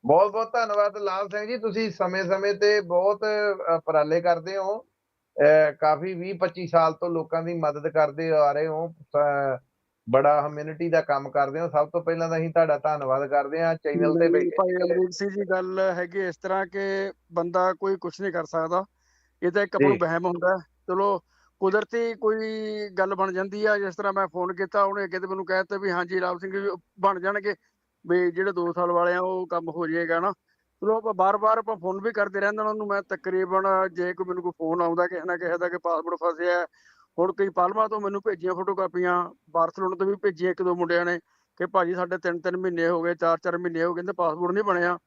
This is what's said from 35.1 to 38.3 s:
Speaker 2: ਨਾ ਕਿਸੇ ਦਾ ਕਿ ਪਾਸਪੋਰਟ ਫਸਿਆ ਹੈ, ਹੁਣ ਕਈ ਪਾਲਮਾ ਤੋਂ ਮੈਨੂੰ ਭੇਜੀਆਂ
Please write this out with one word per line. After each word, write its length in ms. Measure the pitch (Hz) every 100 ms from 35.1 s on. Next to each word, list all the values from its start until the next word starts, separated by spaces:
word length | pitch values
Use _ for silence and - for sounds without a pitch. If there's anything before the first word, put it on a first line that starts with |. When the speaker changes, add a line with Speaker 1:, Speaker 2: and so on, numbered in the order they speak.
| 180 170
Speaker 2:
ਨਾ 120 | 175
ਕਿਸੇ 200 | 175 170
ਦਾ 120 | 175
ਕਿ 80 | 175
ਪਾਸਪੋਰਟ 380 | 170 165 165 170
ਫਸਿਆ 440 | 170 160 175 175
ਹੈ, 60 | 170 _ _ _ _ -
ਹੁਣ 140 | 185
ਕਈ 160 | 185 196
ਪਾਲਮਾ 380 | 175 180 208 220
ਤੋਂ 140 | 214
ਮੈਨੂੰ 200 | 196 202
ਭੇਜੀਆਂ 280 | 220